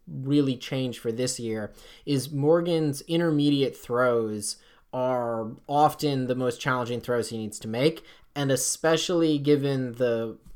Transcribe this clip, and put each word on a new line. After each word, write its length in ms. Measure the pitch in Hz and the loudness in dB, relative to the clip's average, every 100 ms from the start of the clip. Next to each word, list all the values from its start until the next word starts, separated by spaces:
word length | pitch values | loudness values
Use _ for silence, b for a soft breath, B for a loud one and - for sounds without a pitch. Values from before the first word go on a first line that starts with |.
| - | -14
really 480 | 147 131 147 139 127 | -10 0 2 2 -2
changed 440 | - 135 131 113 | -4 -4 -4 -4
for 120 | 120 | -6
this 280 | 113 127 - | -2 -2 -4
year 320 | 117 110 104 B B B - | -6 -6 -6 B B B -2
is 260 | 143 135 | -2 -2
Morgan's 720 | 143 147 170 170 165 156 139 | 0 4 4 4 0 0 -2
intermediate 760 | - 165 170 147 147 143 131 - | -2 0 2 4 4 4 2 -2
throws 840 | - 120 127 117 110 107 104 - b b b | -4 2 4 2 0 -4 -8 -10 b b b
are 580 | 127 127 127 117 113 113 - - | -4 0 0 -2 -4 -6 -10 -4
often 600 | 143 151 147 151 135 123 | 4 4 2 -2 -2 -2
the 80 | 127 | 0
most 260 | 127 120 | -2 -2
challenging 400 | 143 127 120 120 | -2 -2 -2 -6
throws 280 | - 123 110 | -2 -2 -2
he 80 | 113 | -6
needs 200 | 110 - | -8 -8
to 80 | 113 | -8
make. 360 | 113 147 165 B B B 147 | 0 0 0 B B B -4
And 140 | 139 | 0
especially 840 | 127 - - 160 160 - 175 165 147 | 0 0 0 2 2 2 2 2 2
given 560 | 143 147 139 135 127 | 4 2 2 -2 -4
the 440 | 117 123 113 113 - - | -2 0 0 -2 -8 -16